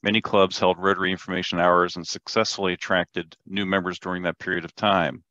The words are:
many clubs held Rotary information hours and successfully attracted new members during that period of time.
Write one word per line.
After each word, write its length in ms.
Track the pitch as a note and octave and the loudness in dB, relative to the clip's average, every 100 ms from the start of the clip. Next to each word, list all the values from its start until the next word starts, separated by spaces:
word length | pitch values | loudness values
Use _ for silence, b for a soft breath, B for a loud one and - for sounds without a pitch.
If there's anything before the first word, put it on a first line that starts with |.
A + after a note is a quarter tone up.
many 180 | G2+ G#2+ | 2 0
clubs 380 | - G#2 F#2+ - | 2 4 4 4
held 200 | F#2 F2 | 0 2
Rotary 320 | F#2+ F#2+ G2 | 2 2 0
information 480 | F#2+ - F2+ F2+ F2 | -2 -4 -4 -4 2
hours 380 | F2 F2+ F2+ F2 | 4 4 2 -2
and 100 | E2 | -10
successfully 680 | - - - A2 - G2 | -10 -4 -2 -2 -2 -4
attracted 640 | F2 - F#2 F2 - E2 - - | -4 -2 0 0 -6 -10 -14 -10
new 200 | G2 G2 | -6 0
members 320 | G2 F2+ F2 | 0 -2 -6
during 240 | F#2 F2+ | -8 -4
that 160 | F2+ E2+ | -4 -6
period 260 | - F#2 | -4 -6
of 100 | E2+ | -6
time. 500 | - G#2+ F#2+ D#2+ B1 _ | -4 0 2 0 -4 _